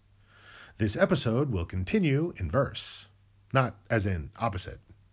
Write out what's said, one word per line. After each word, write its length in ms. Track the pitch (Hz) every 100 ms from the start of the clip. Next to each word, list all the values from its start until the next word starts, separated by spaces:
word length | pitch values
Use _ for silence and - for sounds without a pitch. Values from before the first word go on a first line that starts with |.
| _ _ _ - - - - -
This 180 | 107 156
episode 540 | 190 190 117 113 147
will 140 | 98
continue 680 | 85 92 90 214 170 135 170 -
in 120 | 85
verse. 580 | 139 131 - - - - _ _ _ _
Not 220 | 131 123 - -
as 160 | 113 98
in 240 | 90 73 -
opposite, 400 | 117 95 - - - - _